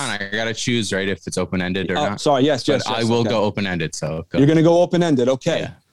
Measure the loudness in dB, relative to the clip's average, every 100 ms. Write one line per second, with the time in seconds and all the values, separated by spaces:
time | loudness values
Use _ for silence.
0 | -2 -4 -4 -4 -4 -4 -2 -2 0 -2
1 | -2 -4 -6 -6 -4 -2 -2 -2 -2 -2
2 | -2 -2 2 2 2 2 0 -2 -2 -2
3 | 0 2 2 0 0 -2 -4 -2 -4 -6
4 | -6 -6 -4 2 4 6 4 4 4 2
5 | 2 2 2 0 -2 -4 -6 -12 _